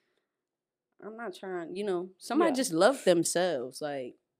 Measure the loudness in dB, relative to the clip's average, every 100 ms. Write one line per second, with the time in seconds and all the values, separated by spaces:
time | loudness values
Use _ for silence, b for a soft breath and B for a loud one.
0 | _ _ _ _ _ _ _ _ _ _
1 | -18 -12 -12 -12 -8 -6 -6 -6 -2 -2
2 | -4 -12 -2 2 2 2 0 4 4 6
3 | 4 4 2 0 0 -2 -6 -8 -8 -8
4 | -10 -14 _